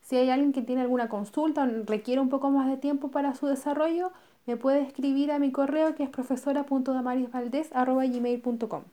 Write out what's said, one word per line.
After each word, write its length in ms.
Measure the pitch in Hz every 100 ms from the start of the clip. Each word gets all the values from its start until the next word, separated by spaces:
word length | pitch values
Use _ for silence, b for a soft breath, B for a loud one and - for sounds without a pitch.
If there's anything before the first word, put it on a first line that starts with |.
Si 140 | - 254
hay 140 | 254
alguien 220 | 262 285
que 100 | 269
tiene 200 | 233 254
alguna 260 | 247 247 233
consulta 560 | 214 208 - 311 302
o 200 | 262 220
requiere 360 | 214 214 226 254
un 80 | 262
poco 220 | 269 277
más 180 | 277 262
de 80 | 269
tiempo 340 | 277 285 285
para 240 | 294 285
su 120 | 262 285
desarrollo, 640 | 269 285 294 320 339 359 370 B B -
me 100 | 233
puede 240 | 269 277
escribir 480 | 277 277 277 269 294
a 80 | 285
mi 140 | 277
correo 420 | 262 277 302 311
que 100 | 311
es 60 | 277
profesora 540 | 269 254 254 285 277
punto 280 | 285 269 262
damarisvaldez 800 | 262 247 254 247 254 240 269 311
arroba 300 | 254 254 262
gmail 360 | 262 247 240 240
punto 280 | 247 233 220
com. 140 | 147 -